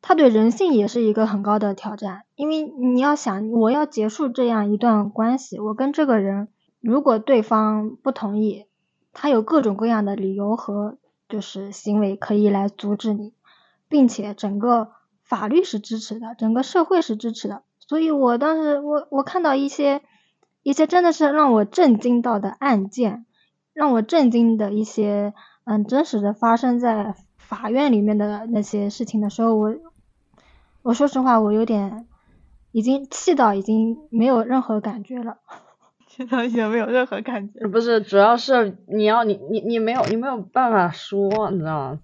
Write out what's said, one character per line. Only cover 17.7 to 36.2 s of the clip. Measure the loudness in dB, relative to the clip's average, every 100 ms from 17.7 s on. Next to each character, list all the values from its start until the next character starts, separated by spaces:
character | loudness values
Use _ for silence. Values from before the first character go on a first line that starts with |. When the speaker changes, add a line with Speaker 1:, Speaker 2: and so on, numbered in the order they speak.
| _
Speaker 1:
所 | _ -2
以 | 0
我 | 2 2 2
当 | 0 0
时， | 0 -2
我， | 0 -4 -2
我 | -4
看 | -2 -2
到 | 0
一 | 0 -2
些， | 0 0 0 _ _ _ _ _ _
一 | -4
些 | 0 2
真 | 4
的 | 2
是 | 4 2
让 | 4 4
我 | 4 2
震 | 4 4 4
惊 | 4 0
到 | 0 -2
的 | -4
案 | -4 0 0 0
件， | -2 -4 -4 -14 _ _ _ _
让 | -2 2
我 | 2
震 | 2 4 4
惊 | 4 4 2
的 | 0
一 | -2
些， | -4 -2 -2 -2 -4 -8 -20 _
嗯， | -4 -2
真 | 0 0 0
实 | 0
的 | -2
发 | 0 0 2
生 | 2 0
在 | 0 -2 -4 -10 _ _
法 | -14 -10 -4
院 | 0 2
里 | 2
面 | 2 0
的 | -2 -6 -4
那 | -4
些 | -2 -4 -4
事 | -6
情 | -6 -2
的 | -4
时 | 0
候， | 0 2
我， | 0 -4 -12 _ _ _ _ _ _ _ _ _
我 | -4
说 | 0 0
实 | 2
话， | 2 2
我 | 2
有 | 0 0
点 | -2 -4 -10 -18 _ _ _ _ _ _
已 | -2
经 | 0 0 -2
气 | -6 0
到 | 4 4
已 | 2
经 | 0 0 0 -2 -4
没 | 0
有 | 2 2
任 | 2 -2
何 | 0 -4
感 | -4 -10
觉 | -12 -10
了。 | -12 -14 _ -20 _
Speaker 2:
<laughs> | _ _ _ _
气 | -16